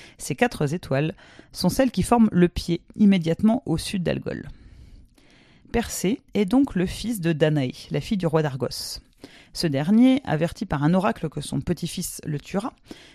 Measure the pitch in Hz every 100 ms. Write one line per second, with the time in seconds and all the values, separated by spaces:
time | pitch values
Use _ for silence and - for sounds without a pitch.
0 | - - - 143 240 - 143 175 - 135
1 | 160 - - - - - 180 - 175 -
2 | - 240 214 175 175 - - 170 - -
3 | 208 196 160 165 214 226 - 160 - 202
4 | 156 67 - - - - - - - -
5 | - _ _ _ _ _ - 233 - -
6 | 185 254 _ 196 185 254 277 180 175 -
7 | 214 220 165 151 156 151 127 - - 156
8 | - 202 165 160 151 131 120 - - -
9 | - _ - - - - 170 135 156 214
10 | 254 262 - 151 170 - 214 147 147 185
11 | 214 - 156 151 - 143 156 165 170 -
12 | - - - 147 - 190 233 - - -
13 | -